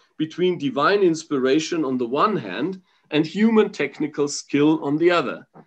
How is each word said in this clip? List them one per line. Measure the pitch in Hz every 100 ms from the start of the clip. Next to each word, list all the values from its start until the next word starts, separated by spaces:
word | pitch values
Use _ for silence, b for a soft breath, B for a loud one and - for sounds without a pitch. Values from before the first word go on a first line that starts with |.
| b -
between | 156 - 180 170
divine | 139 123 156 208
inspiration | 185 160 - 143 127 151 156 170
on | 135 127
the |
one | 117 139 208 180
hand | 107 92 156 190 b b b
and | 151
human | 160 190 220 220 202
technical | - 147 - 147 151 143
skill | - - 143 151 156
on | 139 151
the | 170
other, | 175 127 80 - B